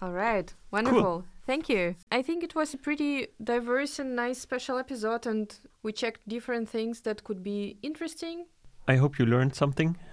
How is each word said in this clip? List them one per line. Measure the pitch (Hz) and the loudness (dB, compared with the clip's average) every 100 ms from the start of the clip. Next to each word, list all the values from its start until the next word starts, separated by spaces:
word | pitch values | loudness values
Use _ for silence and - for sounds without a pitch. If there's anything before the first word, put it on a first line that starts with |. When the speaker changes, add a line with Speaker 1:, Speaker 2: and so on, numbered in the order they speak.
Speaker 1:
All | 185 | -6
right. | 180 220 214 170 | -2 2 0 -2
Speaker 2:
Cool. | - - | -10 -6
Speaker 1:
Wonderful. | 202 233 247 202 170 180 - - | 0 4 6 6 2 -6 -10 -2
Thank | 269 320 | -2 2
you. | 226 175 175 - | 2 2 -2 -2
I | 240 | -2
think | 262 339 | 0 -2
it | 339 320 | -2 -2
was | 311 | -2
a | 269 | -2
pretty | - 294 294 277 - - | -2 0 0 0 -2 -6
diverse | 220 240 240 247 285 285 | 0 0 2 0 0 -2
and | 269 247 | -4 -2
nice | 240 254 | -2 -4
special | - 254 - 254 | -4 -6 -2 -4
episode, | 254 262 214 233 233 | -4 -2 -2 0 0
and | 220 214 - - _ | 0 -2 -8 -20 _
we | 214 | -8
checked | 214 233 220 - | -2 -4 -4 -8
different | 233 226 240 220 | -6 -4 -4 -2
things | 226 226 233 | -2 -4 -4
that | - 208 - | -6 -6 -6
could | 196 | -6
be | 185 202 202 - | -4 -4 -4 -6
interesting. | 277 302 330 - 330 339 349 _ - - - | -8 -6 -8 -6 -8 -8 -12 _ -20 -6 2
Speaker 2:
I | 131 | 6
hope | 143 139 | 4 4
you | 120 | 6
learned | 120 131 - | 6 4 2
something. | 143 135 160 170 - | 2 4 2 0 -6